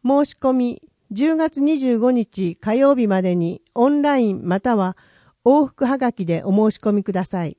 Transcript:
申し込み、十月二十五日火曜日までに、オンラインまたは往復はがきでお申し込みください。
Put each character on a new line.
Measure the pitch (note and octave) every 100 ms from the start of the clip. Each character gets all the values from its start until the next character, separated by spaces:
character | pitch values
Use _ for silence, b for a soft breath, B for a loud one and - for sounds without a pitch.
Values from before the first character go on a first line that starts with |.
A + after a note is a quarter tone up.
申 | B3 C#4
し | D4 -
込 | C4+
み、 | B3+ B3 - _ _ _
十 | G3+ D4+
月 | D#4+ D#4+ C#4
二 | C#4+ D#4
十 | C4 A#3
五 | B3
日 | B3 G#3+ - F3+
火 | F3 G#3+
曜 | A#3 C#4
日 | C4 A3
ま | F#3+
で | F#3
に、 | F3 E3+ F#3 _
オ | A#3 B3+
ン | D4
ラ | C#4+ C4+
イ | A3
ン | F#3 F3
ま | F#3+
た | B3+
は | A3 F#3 - b b b b
往 | A#3 D4
復 | C#4 _
は | B3+ C4+
が | B3+
き | -
で | E3+ E3
お | G3+
申 | G3+ A3
し | -
込 | G#3+
み | G#3
く | G3
だ | F#3
さ | F#3 F#3+
い。 | D#3+